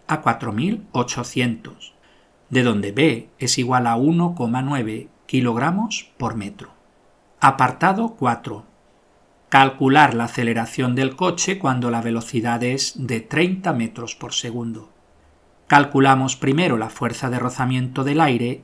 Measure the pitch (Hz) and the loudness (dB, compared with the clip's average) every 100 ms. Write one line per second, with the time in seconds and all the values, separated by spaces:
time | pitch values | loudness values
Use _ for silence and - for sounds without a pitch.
0 | - 151 127 113 120 107 170 226 - 127 | -6 -2 0 -2 -4 -2 -2 -4 -4 -4
1 | 120 - 120 127 123 110 - - - _ | -2 -6 -6 -2 -2 -4 -12 -20 -20 _
2 | _ _ _ _ _ 127 120 104 101 107 | _ _ _ _ _ 2 2 2 -2 2
3 | 156 117 - - 127 135 123 127 120 117 | 2 2 -6 -8 -4 -2 0 0 2 2
4 | 143 170 175 175 120 123 135 143 110 110 | 2 2 0 -2 -4 -2 -2 -4 -4 -8
5 | - _ - 127 123 113 143 190 226 - | -12 _ -4 0 0 0 -2 -2 -4 -6
6 | - - 117 110 101 - - _ _ _ | -12 -8 -6 -6 -10 -14 -20 _ _ _
7 | _ _ _ _ 139 131 127 - 180 196 | _ _ _ _ 4 4 0 2 0 2
8 | 226 - 123 117 - 104 - _ _ _ | -4 -2 -2 -2 -8 -14 -16 _ _ _
9 | _ _ _ _ _ 139 135 135 135 143 | _ _ _ _ _ 6 6 4 4 6
10 | 143 117 117 - 117 113 117 - 127 123 | 6 4 -2 -2 -2 -2 -4 -2 -2 0
11 | 135 131 180 175 - 190 139 127 120 117 | -2 0 -2 -2 -4 -2 0 0 0 -2
12 | 117 113 113 123 117 117 123 135 - - | -2 -4 -4 -4 -2 -2 -2 -2 -4 -6
13 | 123 113 113 143 180 190 180 131 113 113 | -4 -4 -2 -2 0 -2 -2 -2 -4 -6
14 | 117 - 120 - 120 120 117 110 107 _ | -14 -12 -8 -8 -6 -8 -8 -10 -16 _
15 | _ _ _ _ _ _ - 143 143 139 | _ _ _ _ _ _ 4 4 6 4
16 | 135 131 131 - 135 143 180 117 110 - | 6 4 2 -2 0 2 2 0 -4 -6
17 | 120 - 127 123 123 - 123 127 127 135 | -6 -4 -4 -4 -4 -2 -2 0 -2 -2
18 | 131 143 151 120 120 139 | 0 2 2 2 -2 -6